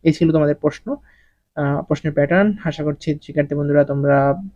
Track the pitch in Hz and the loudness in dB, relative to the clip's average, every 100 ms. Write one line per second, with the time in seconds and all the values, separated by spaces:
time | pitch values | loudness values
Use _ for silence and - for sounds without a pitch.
0 | 165 151 165 156 147 143 151 - 220 285 | 2 2 2 4 2 2 -2 -2 -10 -10
1 | _ _ _ _ _ - 143 147 170 151 | _ _ _ _ _ -4 -2 -2 -2 -4
2 | 156 147 143 175 208 208 165 147 151 143 | -2 -2 0 2 2 0 -6 -4 -6 -4
3 | - 147 - 147 143 143 147 143 143 143 | -6 -6 -4 -4 -2 -2 2 2 2 0
4 | 143 139 139 180 196 | 2 2 2 -2 -6